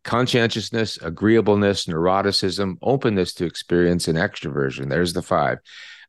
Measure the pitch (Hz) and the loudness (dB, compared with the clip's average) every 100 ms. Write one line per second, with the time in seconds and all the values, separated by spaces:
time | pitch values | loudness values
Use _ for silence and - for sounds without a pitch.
0 | - 117 123 123 113 113 101 113 107 - | -4 0 2 2 2 0 -4 -4 -4 -6
1 | 82 80 104 113 104 104 101 98 - 80 | -10 0 4 4 4 4 4 2 -2 0
2 | 90 95 98 95 98 85 98 87 104 131 | 2 2 2 0 -2 -2 -4 -4 -2 0
3 | 123 98 90 - 85 - - 87 87 87 | 2 0 -2 -2 -6 -6 -2 2 2 2
4 | 85 80 98 - 78 69 67 65 67 71 | 0 0 -2 -4 -8 -4 -4 -4 -4 -2
5 | 87 87 - 87 69 64 - - - - | -2 -4 -2 0 0 -4 -10 -20 -20 -20